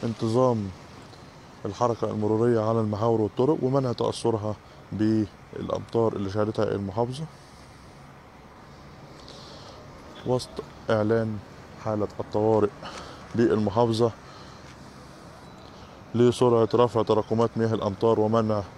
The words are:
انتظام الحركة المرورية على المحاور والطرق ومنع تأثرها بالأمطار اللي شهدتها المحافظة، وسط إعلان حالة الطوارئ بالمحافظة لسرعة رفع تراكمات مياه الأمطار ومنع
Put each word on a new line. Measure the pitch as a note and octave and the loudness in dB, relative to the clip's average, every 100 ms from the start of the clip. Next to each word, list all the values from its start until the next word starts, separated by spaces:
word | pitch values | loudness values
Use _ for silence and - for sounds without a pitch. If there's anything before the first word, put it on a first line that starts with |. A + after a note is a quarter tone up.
انتظام | A#2+ A2 A2+ A#2 C3 A#2 G2 E2+ - - - - - - - - | -6 -4 0 2 4 2 -4 -10 -18 -20 -20 -20 -20 -20 -20 -12
الحركة | A2+ G2 B2 A2+ A2 | -10 -2 0 0 -2
المرورية | G#2 G#2+ G#2+ A#2+ A#2 | -2 0 2 2 2
على | G#2+ A2+ | 2 0
المحاور | G#2+ G#2 A#2 A2+ | 0 0 2 2
والطرق | G#2 - B2+ D#3+ | 0 0 0 2
ومنع | B2+ C#3 C3 | 0 0 -2
تأثرها | A2+ A2 - A#2 A2+ G#2 G#2+ - - - | -2 -2 0 -2 0 -4 -8 -12 -20 -12
بالأمطار | F#2+ G#2+ A2 G#2 - - - - - G2+ A#2 A2+ | -2 2 2 0 -6 -16 -12 -6 -6 -2 0 0
اللي | - G2 | 0 -6
شهدتها | G2+ G#2+ A2 | -2 -2 0
المحافظة، | G#2 G2+ G2 F#2+ A#2+ C3 D#3+ - - - - - - - - - - - - - - - - - - - - - - - - - - - - - B2+ | -2 -2 -4 -2 -4 -4 -12 -14 -20 -20 -20 -20 -20 -20 -20 -20 -20 -20 -20 -20 -20 -20 -20 -20 -20 -20 -20 -18 -18 -18 -18 -20 -20 -20 -20 -12 -2
وسط | B2+ - - - - - | -2 -4 -12 -14 -16 -2
إعلان | A2 G#2+ A2+ A2 G#2 - - - - | 0 2 2 0 -6 -12 -20 -20 -10
حالة | A2+ G#2+ G2+ - | -6 -4 -4 -6
الطوارئ | G#2 G#2+ G#2+ A2 G2+ - - - - - - | -4 0 4 4 2 -2 -14 -14 -16 -18 -8
بالمحافظة | G#2+ A#2 G#2+ G#2 G2 A#2+ A2 A#2 - - - - - - - - - - - - - - - - - - - - | 2 4 4 2 2 2 4 0 -2 -18 -20 -20 -20 -20 -20 -20 -20 -20 -20 -20 -20 -20 -20 -20 -20 -20 -20 -6
لسرعة | A#2 B2 A#2 B2+ A#2 A2 | 4 4 6 4 6 4
رفع | A2+ A#2+ A2+ | 4 4 2
تراكمات | G#2 G#2+ G#2 A2 A2+ - | 2 2 2 0 0 0
مياه | A2+ | -2
الأمطار | A2 G2 G2 A2+ G#2+ | 0 -2 0 2 4
ومنع | G#2+ A2+ A2 G#2+ G2 | 4 2 2 -2 -4